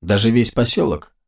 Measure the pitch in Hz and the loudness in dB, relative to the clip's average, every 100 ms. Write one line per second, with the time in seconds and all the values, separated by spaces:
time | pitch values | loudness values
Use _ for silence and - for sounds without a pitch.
0 | 82 101 113 117 113 - 120 - - 76 | -2 2 2 0 0 -2 -2 0 -2 -4
1 | - _ | -8 _